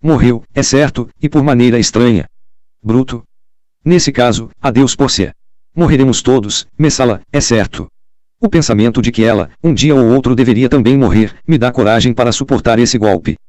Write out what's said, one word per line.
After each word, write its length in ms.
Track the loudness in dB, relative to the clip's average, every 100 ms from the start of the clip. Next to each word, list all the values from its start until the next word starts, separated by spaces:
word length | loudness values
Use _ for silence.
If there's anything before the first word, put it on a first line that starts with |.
Morreu, 440 | 0 2 2 0 -6
é 100 | -6
certo, 460 | -2 0 0 -4 -10 _
e 60 | -2
por 160 | 0
maneira 340 | 2 2 2 2
estranha. 480 | 0 0 2 0 -4 -14 -20 -20 -20 _
Bruto. 400 | -2 -2 -2 -8 -14 _ _ _ _ _
Nesse 300 | 0 0 0
caso, 360 | 0 0 -2 -8 -6
adeus, 340 | -2 0 0 0
Pórcia. 380 | -2 -2 -6 -8 -20 -20 _ -2
Morreremos 460 | 0 2 2 0
todos, 460 | 0 0 -2 -8 -10 -2
Messala, 420 | -2 0 -2 -2 -4
é 80 | -4
certo. 480 | 0 0 -2 -8 -16 _ -20 _ _ _
O 120 | -2
pensamento 520 | 0 0 0 0 0
de 120 | -4
que 100 | 0
ela, 260 | 0 0 -4 -4
um 100 | -2
dia 220 | 0 2 2
ou 100 | 4
outro, 220 | 2 0 0
deveria 320 | 2 2 2
também 300 | 2 2 2
morrer, 360 | 2 2 0 -4 -2
me 100 | 0
dá 140 | 0
coragem 420 | 0 0 2 0
para 200 | 0 -2
suportar 440 | -2 -2 -2 0 0
esse 200 | 0 2
golpe. 400 | 0 0 -4 -8